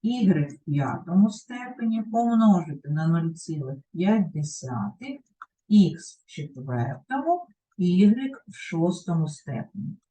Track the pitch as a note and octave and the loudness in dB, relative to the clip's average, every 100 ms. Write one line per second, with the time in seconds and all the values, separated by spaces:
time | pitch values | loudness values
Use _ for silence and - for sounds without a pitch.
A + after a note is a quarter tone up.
0 | G#3+ B3 G3 D#3 C#3+ - - C#3+ C3 - | -2 2 4 4 2 -6 -4 -2 -2 -4
1 | F3 F#3 G#3 - - B3 B3 - A3+ A3+ | 0 4 4 2 -14 -12 -12 -6 -2 -2
2 | G#3 A3+ A#3+ A3+ A3 F#3 D#3 C#3+ C#3+ D3+ | -2 0 2 4 6 4 2 -10 -4 -2
3 | D#3+ E3 E3 E3 - D#3 C3 C3+ _ E3 | 0 0 -2 -6 -8 -8 -6 -10 _ -4
4 | F#3+ A3 E3 D3+ D3 - B2+ D#3+ G3+ - | 2 2 0 -4 -6 -8 -8 -6 -6 -8
5 | C4 C#4 _ _ - _ _ G#3+ F3 D#3 | -14 -14 _ _ -20 _ _ 6 6 2
6 | - - _ - D3 - C3+ B2 A#2 D3 | -16 -20 _ -12 -12 -10 -6 -4 -4 -6
7 | _ C4 D#4+ F4 F4 _ _ - F3+ F3+ | _ -6 -2 -2 -4 _ _ -2 2 6
8 | G3+ A3+ C4+ C4+ - - - E3 E3+ F3+ | 6 4 -2 -10 -20 -18 -8 -2 0 -2
9 | - E3 D#3 - - C3+ - - C#3+ - | -4 -2 -2 -6 -10 -10 -10 -10 -10 -12
10 | _ | _